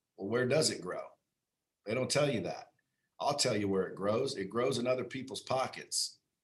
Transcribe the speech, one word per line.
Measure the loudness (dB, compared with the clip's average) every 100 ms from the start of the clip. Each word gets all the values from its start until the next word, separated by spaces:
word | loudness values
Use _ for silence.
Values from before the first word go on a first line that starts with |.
| _ -8
Well, | -2
where | 2 4
does | 4 4
it | 0
grow? | -4 -8 -10 -16 _ _ _ _ _ _ -4
They |
don't | -2 2
tell | 4 4
you | 2
that. | -2 -6 -10 _ _ _ _ -4
I'll | -2
tell | 2 2 2
you | 2
where | 2 0
it | 0
grows. | 0 2 0 -2
It | -4
grows | 0 0 0
in | 0
other | 0
people's | -2 -6 -8 -10
pockets. | -4 -2 -2 -6 -6 -4 -4 -6 _ _